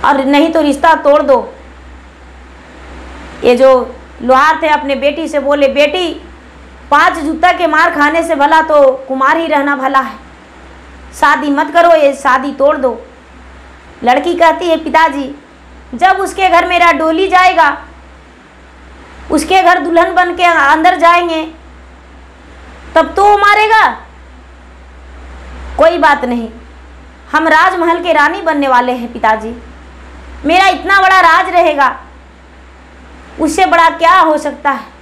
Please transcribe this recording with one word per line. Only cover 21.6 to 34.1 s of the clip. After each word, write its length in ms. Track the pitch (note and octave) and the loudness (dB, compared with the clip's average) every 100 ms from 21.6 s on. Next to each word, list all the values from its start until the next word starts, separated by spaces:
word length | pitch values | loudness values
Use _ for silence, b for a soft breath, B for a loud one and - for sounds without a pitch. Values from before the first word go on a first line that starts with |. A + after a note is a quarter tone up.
| - - - - - - - - - - - - - | -20 -20 -20 -20 -20 -20 -20 -20 -20 -20 -20 -20 -4
तब 200 | D#4+ D#4+ | -2 0
तो 100 | F#4+ | 2
वो 140 | G4+ G4+ | 2 4
मारेगा।" 580 | G4+ G#4 G#4+ A4 D4 - - - - - - - - - - - - - - - - - - - | 4 2 2 2 2 -2 -16 -20 -20 -20 -20 -20 -20 -20 -20 -20 -20 -20 -20 -20 -18 -16 -12 0
"कोई 200 | D#4+ F4 | 0 2
बात 260 | D4+ C#4+ | 0 0
नहीं, 240 | B3 A#3+ A3+ - - - - - - - - | -2 -6 -8 -14 -20 -20 -20 -20 -20 -20 -4
हम 160 | D4+ D#4+ | -2 2
राजमहल 540 | D#4 F#4 F#4 E4+ E4+ | 2 2 0 -2 -2
के 100 | F4 | 0
रानी 300 | D#4 D4 F#4+ | 0 0 -2
बनने 260 | E4 D4 C#4 | -4 -2 0
वाले 240 | B3 B3 | 0 0
हैं 200 | B3 A#3 | -4 -8
पिताजी, 440 | A3+ A3 A3 G#3+ A#3+ - - - - - - - - C#4+ | -4 -2 -2 -4 -14 -18 -20 -20 -20 -20 -20 -20 -10 -2
मेरा 220 | F4+ F#4+ | 2 2
इतना 320 | F4+ F4+ G4 | 0 0 2
बड़ा 200 | F#4+ F#4+ | 4 4
राज 280 | E4+ E4+ F#4 | 4 2 2
रहेगा, 520 | F4+ E4+ D4 C4 - - - - - - - - - - - - - - - | 0 0 2 0 -2 -16 -20 -20 -20 -20 -20 -20 -20 -20 -20 -20 -20 -20 -6
उससे 260 | D4+ - F#4 | -4 0 0
बड़ा 240 | E4+ E4 | 2 2
क्या 300 | E4 E4 | 2 2